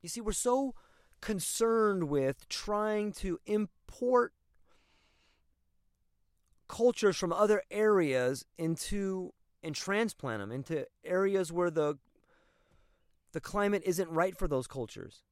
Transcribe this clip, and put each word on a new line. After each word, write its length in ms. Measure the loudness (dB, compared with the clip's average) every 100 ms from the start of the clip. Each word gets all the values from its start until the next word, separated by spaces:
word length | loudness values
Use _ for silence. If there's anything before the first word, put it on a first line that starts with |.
You 80 | -10
see, 120 | -6
we're 100 | -4
so 440 | 0 2 2 0 -6 -20 _ _ _
concerned 880 | -4 -4 -2 0 2 4 4 2 0
with 400 | 2 0 -2 -8
trying 640 | -8 -4 -2 0 0 -2
to 280 | -4 -6 -6 -2
import 880 | -2 -2 _ -20 -6 2 4 2 _ _ _ _ _ _ _ _ _ _ _ _ _ _ _ _ _ _ _ _ _ _ _ _
cultures 480 | 2 2 6 2 2
from 160 | -2
other 280 | 2 4 4 0
areas 760 | 0 4 6 4 2 2 -2 -10 -6
into, 760 | -2 -2 -4 -4 -2 -4 -8 -14 _ _
and 120 | -10 -8
transplant 680 | -2 0 -2 -4 -6 -6
them 100 | -6
into 340 | -8 -6 -6 -6 _
areas 480 | -2 0 2 0 -2
where 180 | 0 0
the, 280 | 2 0 -2 _ _ _ _ _ _ _ _ _ _ _ _ _
the 80 | -10
climate 420 | -6 -2 0 0 0
isn't 240 | -2 -2
right 280 | 0 0 0
for 100 | -2
those 200 | -2 -4
cultures. 560 | -8 -10 -10 -16 -18 _